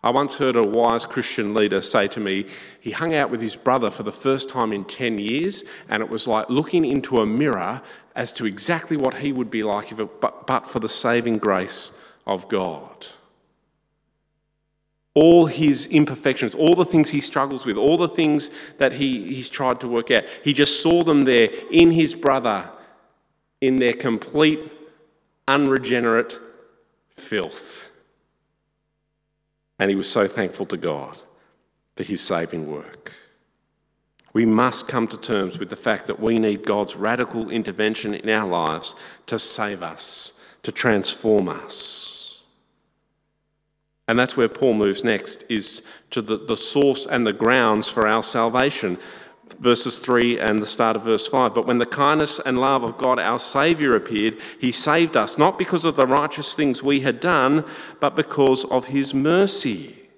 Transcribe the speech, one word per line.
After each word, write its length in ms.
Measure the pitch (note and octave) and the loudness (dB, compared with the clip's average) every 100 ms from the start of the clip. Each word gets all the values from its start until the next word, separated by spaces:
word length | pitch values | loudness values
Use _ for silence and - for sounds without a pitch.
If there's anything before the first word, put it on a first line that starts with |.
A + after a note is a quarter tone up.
I 80 | A2+ | 2
once 260 | B2+ C#3+ - | 2 0 0
heard 200 | C3+ A#2 | 2 2
a 60 | |
wise 440 | G#2 A2+ A#2 A#2 - | 2 2 2 2 -2
Christian 480 | - A#2 - G#2 | -6 -4 -4 -2
leader 260 | G#2+ G#2 G2 | 0 2 2
say 260 | - A#2 G2+ | 2 0 0
to 120 | - | -2
me, 260 | G2+ F#2+ G2 - - - | -4 -4 -6 -14 -20 -14
he 120 | A2+ | -10
hung 240 | - E3 | -4 -2
out 160 | D#3 C#3+ | 0 0
with 100 | A#2+ | -2
his 160 | A2+ - | -6 -4
brother 340 | C3 B2+ A2 | 0 0 0
for 120 | - | -4
the 100 | G#2+ | -10
first 380 | - C3+ C3+ C3 | -4 -2 -2 -2
time 240 | C3 A2 | -4 -2
in 100 | G2+ | -4
ten 340 | F#2+ - B2 G#2+ | -8 -6 -4 -4
years, 460 | G#2 C3 F3+ G3 - - - | -4 -2 -4 -6 -10 -20 -6
and 140 | G#2+ | -4
it 80 | A2 | -4
was 160 | A2 - | -4 0
like 240 | A2 - | -2 0
looking 340 | B2+ D3+ F3 | -2 2 2
into 360 | D3 C3+ - B2 | 2 0 0 0
a 60 | G#2+ | 2
mirror 540 | A2+ D3+ G#2 F2+ A#2+ - - _ | 0 0 -2 -4 -8 -12 -20 _
as 180 | - B2 | -8 -6
to 120 | - | -4
exactly 540 | A2+ G2 - E3 - D#3 | -6 -4 -2 -2 -2 -2
what 200 | C3 - | -2 -2
he 140 | C#3+ | -4
would 180 | C3 A2+ | -4 -4
be 120 | A2 | -4
like 280 | G#2+ G2+ G#2 | -2 -4 -6
if 80 | A2 | -8
it, 200 | G#2+ - | -8 -4
but, 260 | - - - | -4 -4 -2
but 220 | B2+ - | -2 -2
for 120 | C3 | -6
the 80 | A2 | -4
saving 500 | - A#2+ A#2+ A#2+ G#2+ | -2 0 0 0 -2
grace 540 | G#2 F#2 F#2+ - - - - _ - | 0 0 -2 -6 -8 -12 -20 _ -6
of 200 | G2 - | -6 -2
God. 580 | G2+ F#2 D2 C#2 - - - _ _ _ _ _ _ _ _ _ _ _ _ _ _ _ _ _ _ _ | -2 -2 -6 -14 -20 -20 -20 _ _ _ _ _ _ _ _ _ _ _ _ _ _ _ _ _ _ _
All 320 | D3 D#3+ E3+ D#3+ | 6 10 10 8
his 400 | - D3+ C3 - | 2 2 2 2
imperfections, 680 | D#3 D3 C3+ C#3 B2+ A#2 | 2 2 0 -2 0 -4
all 200 | - D3+ | 2 4
the 100 | F3 | 4
things 260 | F3+ D#3+ D3+ | 4 4 2
he 100 | D3 | 0
struggles 440 | - C#3+ C#3 C3+ | -2 -2 -2 -4
with, 120 | B2 G#2 | -4 2
all 200 | C3+ E3 | 4 4
the 120 | F3 | 2
things 420 | - D#3 D3 - - - - | 0 2 0 -2 -12 -20 0
that 140 | C3+ | 0
he, 300 | B2+ C#3 B2 F2+ | 0 -2 -4 -6
he's 160 | C3 A#2+ | -8 -8
tried 320 | - C3 A#2+ | -4 -2 -2
to 80 | B2+ | -2
work 220 | A#2 A2+ | -2 2
out. 140 | A#2 - - | 0 0 -4
He 100 | D3 | -2
just 300 | C#3 C#3+ - | 4 4 4
saw 220 | E3 E3+ | 4 4
them 180 | E3 D3 | 4 4
there 260 | C3 B2 A2+ - - | 6 6 4 0 2
in 220 | D#3+ E3+ | 6 6
his 220 | E3 D#3 | 6 2
brother, 560 | - C#3+ C3+ A#2+ G2 F2 - - _ _ _ _ _ _ _ | 0 0 2 0 -2 -6 -18 -20 _ _ _ _ _ _ _
in 160 | C3+ C3 | 0 2
their 180 | B2 | 2
complete 680 | A#2 C3 A2 - D3 D#3 D#3 D#3 - - _ _ _ _ _ - | 0 -2 -4 -4 2 4 2 -6 -18 -20 _ _ _ _ _ 0
unregenerate 920 | C#3 C#3 C3+ C3 B2 A#2 A2+ A#2+ - - - - _ _ _ _ | 2 2 0 0 0 2 2 0 -10 -20 -20 -20 _ _ _ _
filth. 800 | - - G#2+ E2 - - - - _ _ _ _ _ _ _ _ _ _ _ _ _ _ _ _ _ _ - | -20 -6 -6 -6 -12 -18 -20 -20 _ _ _ _ _ _ _ _ _ _ _ _ _ _ _ _ _ _ -2
And 120 | G2 | 0
he 60 | G2 | 0
was 140 | F#2 | 0
so 160 | A#2 G2 | 0 0
thankful 400 | - F#2 - F#2+ | 0 -6 -6 -8
to 100 | F2 | -6
God 460 | E2+ D2 C#2+ - - _ _ _ _ _ _ - | -4 -6 -10 -18 -20 _ _ _ _ _ _ -12
for 60 | |
his 180 | F2+ F#2 | -8 -4
saving 500 | - F2 E2+ E2+ D2+ | -2 -2 -4 -6 -8
work. 420 | D2 D2 - - - _ _ _ _ _ _ _ _ _ - _ | -10 -14 -20 -20 -20 _ _ _ _ _ _ _ _ _ -20 _
We 140 | A2 A2+ | 2 4
must 420 | A2 B2+ - - | 4 2 0 -2
come 180 | B2+ A2+ | -4 -4
to 80 | - | -6
terms 440 | - G#2+ F#2+ E2+ | -4 -2 -2 -6
with 100 | G2 | -10
the 60 | - | -6
fact 320 | A#2+ G2+ - | -2 -2 -4
that 100 | - | -4
we 220 | A2 A2+ | 0 2
need 260 | A2 G2+ - | 2 0 -2
God's 300 | G#2 G#2 - | -2 -2 -4
radical 540 | G#2+ B2 B2 A#2 A2 | -2 -2 -4 -6 -6
intervention 640 | A2+ G#2+ F#2 G#2+ A2 G#2+ | -6 -6 -2 -2 -2 -6
in 140 | G#2 A2 | -6 -2
our 200 | A2 G2+ | -2 0
lives 480 | F2 D#2+ D#2 - - - - - | -2 -2 -4 -8 -12 -20 -20 -8
to 120 | - | -4
save 420 | - - G#2 F#2+ | -2 -2 -6 -6
us, 600 | E2 D#2 - - - - - _ | -10 -8 -8 -6 -10 -14 -20 _
to 80 | - | -10
transform 760 | - B2 G#2 F#2 - A2 G#2 F2+ | -2 2 2 0 -2 2 2 0
us. 920 | - - - - - - - - - _ _ _ _ _ _ _ _ _ _ _ _ _ _ _ _ - | -6 -8 -4 -2 -4 -6 -8 -12 -18 _ _ _ _ _ _ _ _ _ _ _ _ _ _ _ _ 0
And 120 | A#2 | 0
that's 180 | B2+ - | 2 2
where 120 | A#2 | 0
Paul 260 | - C3 | 2 2
moves 280 | A2 G#2 G2 | 4 2 2
next, 420 | A#2 G#2 - - - | 0 -2 -4 -10 -4
is 380 | A2 F#2+ - - - _ | -4 -4 -6 -12 -20 _
to 100 | B2 | -8
the, 160 | G#2+ A2 | -4 -6
the 200 | - A2 | -4 -2
source 500 | - C#3+ C#3+ C3 - | 0 4 4 2 -2
and 200 | B2 A2 | 0 0
the 60 | |
grounds 560 | G#2 A2+ B2+ A2+ G#2+ G#2+ | 0 2 4 4 2 0
for 180 | - G#2+ | 0 2
our 160 | A2 | 2
salvation. 760 | A2 B2 A2+ B2 C3+ - G2 F2 - - - _ - - | 0 0 0 0 0 -2 -6 -6 -12 -20 -20 _ -20 -2
Verses 380 | B2 A#2 B2 - | 2 2 2 -2
three 400 | - B2 A#2+ A#2+ | 0 2 2 0
and 220 | G#2+ G#2+ | 0 0
the 60 | G#2 | -2
start 300 | - A2+ A2 | 0 0 0
of 80 | |
verse 220 | A2+ G#2+ - | 0 0 0
five. 280 | C3+ B2 | 2 2
"But 120 | A#2 A2+ | 0 0
when 120 | A#2+ | 0
the 80 | A#2+ | 0
kindness 520 | - C#3+ D#3 D3 - | 2 2 2 0 -2
and 200 | C3+ B2+ | -2 0
love 220 | C3 C3+ | 2 0
of 160 | A#2 A2 | -2 -2
God 200 | C3 B2 | 0 0
our 200 | F#2 A#2+ | 0 -2
Saviour 560 | - C#3 D#3 E3 C#3+ | -2 0 2 2 2
appeared, 420 | A2 - G#2 A2 G#2+ - - | 2 0 -2 -2 -2 -18 -4
he 140 | B2+ | 0
saved 440 | - D3+ D#3+ E3 C3+ | 2 2 2 2 2
us, 220 | G#2 - | 0 2
not 200 | D#3+ F#3 | 2 2
because 260 | - C#3 | -2 0
of 120 | D#3+ C#3+ | 0 2
the 100 | C3 | 4
righteous 480 | C#3 D3 D3+ C#3+ | 4 0 -6 -8
things 280 | - C#3+ B2 | 0 0 0
we 180 | C3+ C#3 | 0 0
had 200 | C3+ A#2+ | 0 -2
done, 440 | F3 D#3+ C3 D3+ D3+ - - - | 0 2 4 2 -2 -14 -18 -2
but 160 | C#3+ - | -2 0
because 480 | - - C3+ C3 | -2 2 4 4
of 220 | - B2+ B2+ | 0 -2 0
his 280 | C#3 C3 | -4 -2
mercy." 800 | C3+ C#3+ F3 G3 - C3+ F#2+ - - - | 0 2 2 2 0 -2 -6 -10 -20 -20